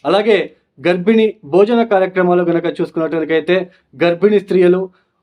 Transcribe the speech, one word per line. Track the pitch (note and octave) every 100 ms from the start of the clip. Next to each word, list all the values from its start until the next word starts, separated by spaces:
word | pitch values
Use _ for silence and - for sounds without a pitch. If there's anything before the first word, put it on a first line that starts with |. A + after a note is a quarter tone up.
| C#3+
అలాగే | G3 G#3+ G3 - _ _ _ C3+
గర్భిణీ | F3+ F3 A3 A3 -
భోజన | C#3 E3+ G#3 A#3
కార్యక్రమాలు | A3+ G3 F#3 F#3 F3+ F3+
గనక | E3+ E3+ E3+ -
చూసుకున్నట్లయితే | D#3+ E3+ D#3+ D#3+ D#3 D#3+ D3+ F#3 F#3 _ _ C3
గర్భిణీ | E3+ E3+ G3+ G#3
స్త్రీలు, | G3 F3+ F3+ F3+ F#3 _ _ _